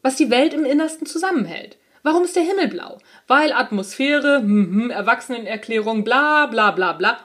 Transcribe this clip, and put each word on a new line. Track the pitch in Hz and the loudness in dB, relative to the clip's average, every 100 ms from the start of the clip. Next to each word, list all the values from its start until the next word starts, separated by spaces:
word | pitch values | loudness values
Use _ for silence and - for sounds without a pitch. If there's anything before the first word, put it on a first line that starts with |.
| 262 | -4
Was | 262 | 0
die | 262 | 2
Welt | 240 311 | 4 2
im | 294 277 | 0 0
Innersten | 294 320 - - | 0 0 -6 -10
zusammenhält. | 330 381 339 175 - - - _ _ | -4 -2 -2 -2 -8 -14 -20 _ _
Warum | 294 330 349 | 0 2 2
ist | 359 | 0
der | |
Himmel | 330 392 285 | 0 0 -2
blau? | - - - _ - _ | -4 -12 -18 _ -20 _
Weil | 269 302 | 4 4
Atmosphäre, | - 208 208 196 - 277 294 285 285 | 0 -2 -4 -6 -4 0 2 2 2
mhm, | 208 208 180 196 240 | 4 2 2 0 -2
Erwachsenenerklärung, | 208 196 233 - 240 202 220 - 226 214 220 | -2 0 -2 -2 -8 -8 -10 -4 -4 -2 -2
bla, | 214 247 294 202 294 | 0 2 2 2 2
bla, | 220 208 | 2 2
bla, | 180 180 | 2 -2
bla. | 160 208 - | 0 -2 -2